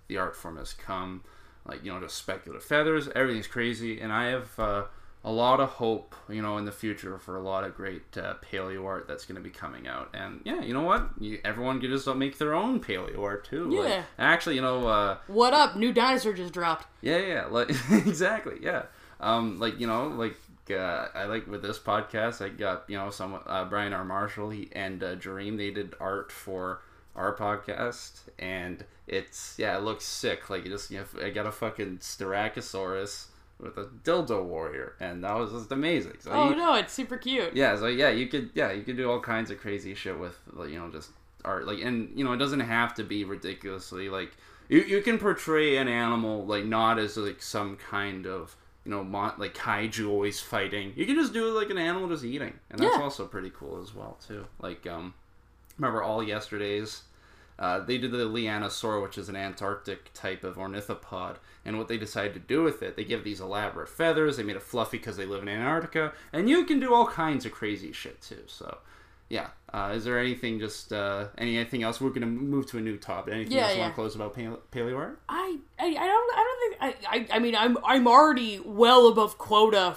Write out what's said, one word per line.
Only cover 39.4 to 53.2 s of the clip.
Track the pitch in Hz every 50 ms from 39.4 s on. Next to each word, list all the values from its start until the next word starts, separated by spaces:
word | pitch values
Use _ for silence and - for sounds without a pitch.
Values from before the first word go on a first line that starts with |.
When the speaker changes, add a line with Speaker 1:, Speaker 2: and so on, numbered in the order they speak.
| 110 101
Speaker 1:
of | 101 101
crazy | - 107 101 101 95 95 98
shit | - - 98 92 78
with, | 87 87 90 - - - -
like, | - 85 73
you | 76 85
know, | 87 87
just | - 78 76 - - - - - - - -
art. | - 98 95 - -
Like, | 104 87
and, | 82 123 123 117 110 - - -
you | 139
know, | 131 123
it | 120
doesn't | 139 139 143 139
have | 120 117 113 117 120 120 -
to | - 110
be | 90 101 104 101
ridiculously, | 95 101 98 - 92 95 - - 98 95 95 90 - 95 92 95 98
like, | 95 95 90 85 - - - - - - - -
you, | 131 160
you | 202 - 196 202
can | 202 240 226 220
portray | - 208 175 - - 160 156 156 156 151 139 135
an | 135 123
animal, | 120 120 117 117 117 117 113 110 107 104 98
like, | 98 104 104 101
not | 110 110 113 113 113 113 113
as, | 107 101 - 110
like, | 104 101 92 -
some | - - - 110 104 101 98
kind | 95 - - - 101 101 101 95 95 90
of, | 92 95 92 80 82 - - - - - _ -
you | -
know, | 104 101 98
mon-, | 95 101 101 101 107 - -
like, | 101 95 -
kaiju | - - 117 107 101 107 113 104 113 107 104
always | 104 101 101 104 101 -
fighting. | - - - 107 98 95 98 104 98 98 98
You | 135 170
can | 214 277
just | 320 311 240 -
do | 226 226 226
it | 220 220
like | 208 202
an | 196 180
animal | 165 165 175 190 190 175
just | 170 151 127
eating, | 120 131 147 135 101 - - - -
and | - 104
that's | 320 453 494 -
Speaker 2:
Yeah. | 147
Speaker 1:
also | 139 - -